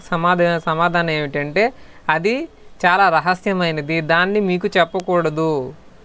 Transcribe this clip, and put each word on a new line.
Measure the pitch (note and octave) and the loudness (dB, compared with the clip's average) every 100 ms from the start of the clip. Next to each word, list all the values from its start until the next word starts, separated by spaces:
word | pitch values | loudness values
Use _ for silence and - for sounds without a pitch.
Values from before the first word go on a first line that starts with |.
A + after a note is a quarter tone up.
| - | -4
సమాధా-, | E3+ F3 F3+ F3 E3+ E3 | -2 0 2 2 0 -2
సమాధానం | D#3+ E3+ E3+ E3 | 0 0 0 0
ఏమిటంటే, | D3+ D3 D3 D3 D#3+ A#3 - - - - | -2 -2 -4 -2 0 0 -2 -18 -6 -2
"అది | D#3 F#3+ B3+ E4 - - - F3+ | 0 0 -2 -6 -14 -20 -2 2
చాలా | F#3 G3 | 4 4
రహస్యమైనది, | D#3+ E3 F3+ G#3 F#3 E3+ D#3 D3 E3 | 2 0 -2 -2 -2 -2 -2 -2 -2
దాన్ని | D#3 E3 F#3 G#3 | 0 2 2 0
మీకు | G3 F3+ G3+ | 0 -2 0
చెప్పకూడదు" | F#3+ E3+ F#3+ F3+ F3 D#3 D#3 D#3+ D3 B2+ D#3 - - | 0 0 -2 -2 0 0 0 0 -2 -4 -12 -20 -20